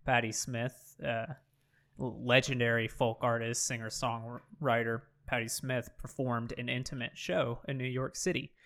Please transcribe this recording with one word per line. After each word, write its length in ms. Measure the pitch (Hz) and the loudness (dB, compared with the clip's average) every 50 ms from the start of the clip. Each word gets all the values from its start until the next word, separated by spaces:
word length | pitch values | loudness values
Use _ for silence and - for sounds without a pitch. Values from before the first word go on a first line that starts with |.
| - | 0
Patti 260 | 139 123 120 117 110 | 4 4 4 4 2
Smith, 640 | 107 - - 143 120 117 120 131 - - - - - - 147 | -2 -4 -4 -2 -2 -2 -2 -2 -4 -8 -20 -20 -12 -6 -4
uh, 220 | 139 113 113 117 160 139 - _ _ _ _ _ _ _ _ _ _ _ - | -2 -2 -2 -2 -6 -8 -14 _ _ _ _ _ _ _ _ _ _ _ -6
l-, 220 | 131 117 - - 120 | -6 -6 -6 -4 2
legendary 640 | 123 123 135 131 139 131 120 120 117 117 117 113 | 6 6 6 6 4 2 2 4 4 4 2 2
folk 320 | - - - 127 113 113 - | 0 0 2 2 2 2 2
artist, 440 | 127 120 117 117 113 117 117 - - | 0 2 2 2 0 -2 -2 -2 -2
singer-songwriter 1400 | - 123 113 113 110 - - 131 120 117 113 113 120 120 120 - - - - 151 127 117 117 113 117 117 117 - - _ _ - | -2 -4 -4 -6 -6 -6 -4 -2 -2 -4 -4 -6 -8 -10 -12 -12 -14 -8 -2 2 4 4 4 4 2 0 -2 -4 -10 _ _ -6
Patti 220 | - 127 120 117 | -2 -2 -2 0
Smith 420 | 113 - - 135 131 127 120 - - - | -2 -4 -4 -2 -2 -2 -2 -2 -4 -10
performed 560 | - - - - - 131 127 120 117 117 113 - | -12 -12 -10 -4 -2 0 0 0 0 -2 -4 -6
an 120 | - 123 123 | -6 -2 -2
intimate 440 | 123 123 131 - 143 123 117 - - | -2 -2 -2 -4 -6 -6 -6 -6 -8
show 440 | - - - 180 175 131 117 117 - - | -8 -4 0 2 2 2 2 0 -4 -4
in 100 | - 135 | -4 -4
New 80 | 127 127 | -2 -2
York 300 | 127 123 127 135 - - | -2 -2 -2 -2 -2 -4
City. 360 | - - 185 170 - - - _ _ - | -2 0 0 0 0 -2 -6 _ _ -20